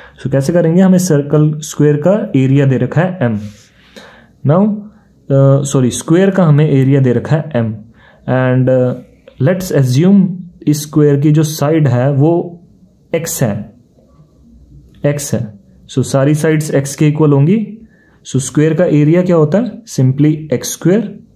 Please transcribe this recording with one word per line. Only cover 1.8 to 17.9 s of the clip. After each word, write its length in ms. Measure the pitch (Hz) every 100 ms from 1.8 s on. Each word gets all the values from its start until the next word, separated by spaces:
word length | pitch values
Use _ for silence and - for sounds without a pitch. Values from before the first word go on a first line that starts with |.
| 147 147
का 360 | 175 214 - 135
area 300 | 131 135 139
दे 120 | 127
रखा 220 | 123 147
है 200 | 185 180
M। 180 | 120 104 104 - - _ _ - - - _ _ 131
Now, 220 | 170 214
uh, 960 | 208 - _ _ _ - 135 139 139
sorry, 280 | 139 139 127
square 400 | - - 165 196
का 140 | 190
हमें 260 | 170 147 151
area 300 | 135 131 139
दे 120 | 131
रखा 240 | 117 - 160
है 60 |
M। 300 | - 120 113 110 - - - _ -
And, 380 | 127 127 127 127
uh, 340 | 127 127 123 - _ - -
let's 400 | 135 185 185 147
assume 440 | 127 127 180 202 175 - - - -
इस 160 | 151
square 380 | - 156 147 139
की 120 | 151
जो 100 | 151
side 460 | 156 - 143 160 147
है 240 | 123 131
वो 500 | 139 151 170 180 - - _ _ _ _
X 280 | 165 - -
है, 300 | 117 101 104 - _ _ _ _ _ _ - - - - - - 147
X 280 | 139 -
है। 240 | 110 - - _ _ -
So 180 | -
सारी 300 | 123 139 139
sides 380 | 151 160 156 151
X 220 | 139 139
के 140 | - 151
equal 240 | 151 151
होंगी। 560 | 139 147 220 202 - -